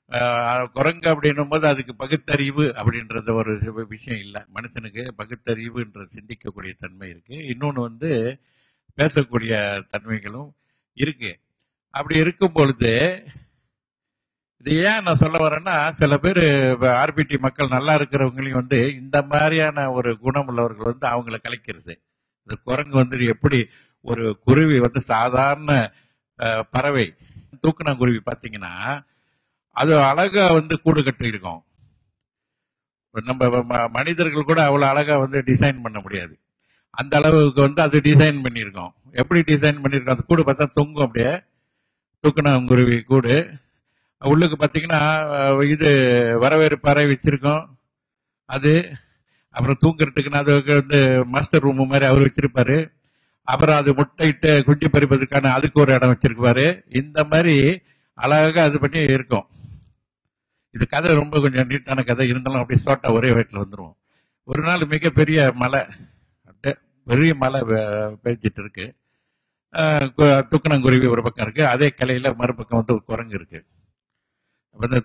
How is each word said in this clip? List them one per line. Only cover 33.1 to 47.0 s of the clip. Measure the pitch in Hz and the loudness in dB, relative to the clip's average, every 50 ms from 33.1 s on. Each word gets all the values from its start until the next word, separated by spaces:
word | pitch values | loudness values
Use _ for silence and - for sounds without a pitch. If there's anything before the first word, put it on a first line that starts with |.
நம்ம | - 110 110 123 131 127 127 | -12 -10 -8 -6 -2 0 0
ம-, | 123 120 123 120 120 123 120 117 117 | 0 2 0 -2 -2 -2 -2 -2 -2
மனிதர்கள் | 117 123 139 165 170 160 170 160 143 151 147 | -4 -4 -4 -4 -2 -2 -2 -2 -2 -2 -2
கூட | 139 160 165 156 | 0 2 2 2
அவ்வளவு | 143 139 143 143 135 | 2 2 2 2 2
அழகா | 135 147 147 147 151 | 2 0 0 0 0
வந்து | 139 135 131 135 139 | 0 0 -2 -2 -4
design | 127 131 127 123 147 143 135 127 | 0 0 2 2 2 0 0 -2
பண்ண | 120 113 107 104 | -8 -10 -10 -12
முடியாது. | 95 95 101 92 87 82 78 - _ _ _ _ _ _ _ _ _ _ | -10 -10 -10 -10 -10 -12 -14 -20 _ _ _ _ _ _ _ _ _ _
அந்த | - - 131 139 151 | -10 -10 -4 0 2
அளவுக்கு | 147 147 156 160 156 147 143 127 139 | 2 4 6 6 6 6 4 4 4
வந்து | 139 139 147 175 | 2 2 2 2
அது | 156 147 143 151 | 0 2 2 2
design | 139 147 151 143 156 156 143 139 131 | 4 6 6 6 6 4 2 -2 -6
பண்ணியிருக்கோம். | 127 117 117 107 101 95 95 87 90 - _ _ _ | -6 -8 -8 -10 -10 -10 -12 -12 -14 -16 _ _ _
எப்படி | - 120 127 - 175 170 | -6 -4 -2 0 0 0
design | 160 - 151 139 151 151 147 147 139 | 2 2 2 2 2 0 0 0 -2
பண்ணியிருக்கோம்? | 135 139 135 123 131 | -4 -4 -2 -2 -2
அந்த | 131 - - | -4 -4 0
கூடு | - 170 170 196 | 2 2 2 2
பார்த்தா | 139 135 - 147 139 - | 2 0 0 -2 -2 0
தொங்கும் | 147 147 151 151 147 139 | -2 -2 -2 -2 -4 -4
அப்படியே, | 120 113 117 117 127 165 185 - _ _ _ _ _ _ _ _ _ _ _ _ _ _ _ - | -2 0 -2 -2 -2 -2 -4 -8 _ _ _ _ _ _ _ _ _ _ _ _ _ _ _ 0
தூக்கணாங்குருவி | 151 - 160 143 147 139 127 127 123 127 123 127 120 120 117 - | 0 0 2 2 2 2 2 2 4 4 4 4 4 2 0 0
கூடு. | - 131 135 120 117 131 151 170 - 151 139 _ _ _ _ _ _ _ _ _ _ _ _ | 2 2 2 4 2 2 0 0 -4 -10 -20 _ _ _ _ _ _ _ _ _ _ _ _
உள்ளுக்கு | 139 139 147 160 175 165 151 139 151 | 0 2 2 4 4 2 2 0 -2
பாத்தீங்கன்னா, | 143 - 156 156 165 165 151 147 151 156 156 156 151 | -2 -2 -4 -2 -2 0 0 2 2 0 0 -2 -4
அஹ், | 147 143 139 139 135 139 143 143 | -2 0 2 2 2 2 2 2
இது | 151 151 156 151 143 135 131 123 123 120 120 117 117 117 | 2 2 4 4 4 6 4 4 4 4 2 2 2 2
வரவேற்பு | 123 135 156 156 156 156 151 - - 147 | 2 2 4 4 4 2 0 0 0 2
அறை | 139 147 | 2 4